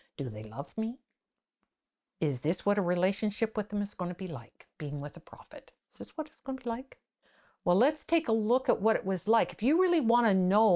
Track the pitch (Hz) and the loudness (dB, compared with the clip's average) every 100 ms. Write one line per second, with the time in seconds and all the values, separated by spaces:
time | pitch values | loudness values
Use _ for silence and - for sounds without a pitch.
0 | _ - 131 107 107 113 147 - 220 254 | _ -8 -6 -6 -8 -10 -8 -6 -6 -6
1 | _ _ _ _ _ _ _ _ _ _ | _ _ _ _ _ _ _ _ _ _
2 | _ _ 156 127 147 185 - 202 175 175 | _ _ -2 0 -2 -2 0 0 0 2
3 | 185 196 214 - 220 214 202 208 202 - | 0 0 -4 -2 -4 -4 -4 -4 -6 -6
4 | 175 175 185 135 110 - - - 147 147 | -6 -6 -8 -8 -10 -20 -20 -10 -6 -6
5 | 143 - - 113 - - - _ _ - | -8 -12 -16 -16 -14 -16 -16 _ _ -14
6 | 202 - 311 - - 262 240 233 262 - | -10 -10 -10 -12 -10 -8 -6 -8 -10 -20
7 | _ _ _ _ _ _ 185 180 262 311 | _ _ _ _ _ _ 2 4 4 0
8 | - 339 311 226 214 254 254 - 208 214 | 0 0 2 0 2 2 2 2 2 0
9 | 190 185 202 226 185 - 226 330 370 339 | -2 -2 2 2 2 0 2 4 4 4
10 | 226 233 233 190 180 202 220 | 4 4 4 4 4 4 4